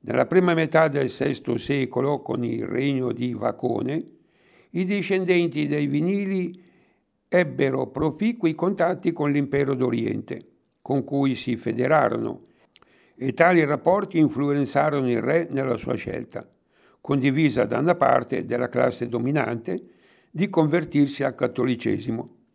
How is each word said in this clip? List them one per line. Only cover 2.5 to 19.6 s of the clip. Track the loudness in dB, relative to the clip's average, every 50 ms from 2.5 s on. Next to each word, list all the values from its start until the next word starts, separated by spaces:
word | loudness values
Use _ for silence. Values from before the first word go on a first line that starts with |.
| -4 -4 -6
regno | -4 -2 -2 0 0 0 0 -2 -2
di | -4 -4 -4 -4 -4
Vacone, | -2 -2 -4 -2 -2 -2 -2 -2 0 -2 -2 -4 -4 -6 -8 -16 _ _ _ _ _ _ _ _ _ _ _
i | -4 -2 -2
discendenti | 0 0 -2 0 0 0 0 2 2 4 4 2 2 0 -2 -2
dei | 0 0 0 0
Vinili | 0 0 0 0 0 0 0 -2 -2 -2 -2 -2 -4 -6 -12 -20 _ _ _ _ _ _ _ _ _ _ _ _
ebbero | _ 2 2 2 2 0 0 0 0 2 -2 -4
proficui | -4 -4 -2 -2 -2 -2 0 -2 -2 -2 0 0 0 0
contatti | 0 -2 -2 0 2 0 0 0 0 -2 -2
con | 0 0 0 0
l'impero | 2 0 0 0 0 0 0 0 0
d'Oriente, | 0 0 0 0 0 -2 -2 -2 -4 -6 -8 -12 -12 -12 _ _ _ _ _ _ _
con | _ -2 -2 -2 -2
cui | -2 -2 0 0 0 -2
si | -2 -4 -4 -4
federarono, | -4 -4 -4 -2 0 2 2 4 4 4 2 0 -2 -4 -4 -6 -8 -14 _ _ _ _ _ _ -20 _ _ _ _ _ _ _
e | -6 -4 -4 2
tali | 4 4 6 6 4 4
rapporti | 4 0 0 2 2 2 2 0 -2 2 2
influenzarono | 2 4 2 0 0 0 0 0 0 0 2 2 2 2 0 0 0 0
il | 0 0
re | 0 -2 -2 -2 -4 -4
nella | -4 -4 -2 -2 -4
sua | -4 -4 -4 -6
scelta, | -4 -4 -8 -8 -8 -10 -10 -14 -14 -14 _ _ _ _ _ _ _ _ _ _ _
condivisa | _ -2 0 2 2 2 2 4 2 2 2 0 0
da | 0 0 0
una | 2 2 2
parte | 2 4 4 4 2 0 -2 -4 -6 -4
della | -4 -4 -4 -4 -2
classe | 0 0 0 0 0 -4 -6 -4
dominante, | -4 -2 -2 0 0 0 -2 -2 -4 -6